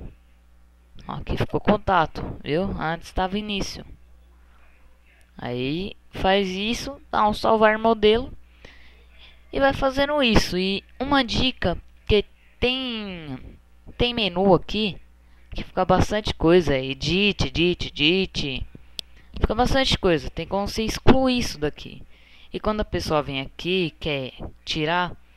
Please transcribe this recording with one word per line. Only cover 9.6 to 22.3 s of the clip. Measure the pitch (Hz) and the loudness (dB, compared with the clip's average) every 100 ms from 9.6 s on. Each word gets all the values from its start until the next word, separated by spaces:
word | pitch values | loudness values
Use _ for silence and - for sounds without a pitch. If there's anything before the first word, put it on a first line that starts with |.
| 277 | 2
fazendo | - 269 262 277 294 | 2 0 0 0 2
isso. | 247 208 - 180 | 4 4 2 0
E | 190 196 - - | -2 -2 -6 -8
uma | 269 277 | 0 0
dica, | 233 202 254 - 196 170 - - - | 0 0 -2 -2 -2 -4 -8 -10 0
que | 208 196 _ _ _ | 2 2 _ _ _
tem, | 247 254 262 226 208 175 151 131 - - _ - - - | -4 -2 -6 -8 -8 -10 -10 -12 -14 -20 _ -20 -16 -4
tem | 240 | -2
menu | 240 202 175 196 | 0 -2 2 6
aqui, | 170 - 208 214 143 - - - - - | 6 4 -2 -4 -6 -14 -20 -20 -20 -12
que | - | -10
fica | - - 185 | -6 -2 2
bastante | 185 - 208 208 | 4 2 -2 -4
coisa. | - 160 180 147 135 | 0 6 6 4 0
Edit, | 135 135 151 180 208 185 139 | -2 -4 -2 2 2 0 -2
edit, | 147 175 175 - | 2 0 0 -6
edit. | - 147 185 185 - 147 127 - - - - - - - - | 2 4 4 0 -4 -6 -6 -10 -12 -18 -16 -16 -20 -14 -2
Fica | - | 0
bastante | 220 247 269 262 - | 2 2 2 2 2
coisa. | 190 160 127 | 2 2 0
Tem | - 165 | -8 -6
como | 190 202 | -4 -4
você | - | -4
excluir | 220 - - 262 262 247 | -4 4 6 6 6 2
isso | - 147 | -2 -4
daqui. | 147 - - - - - - | -4 -6 -12 -16 -18 -20 -20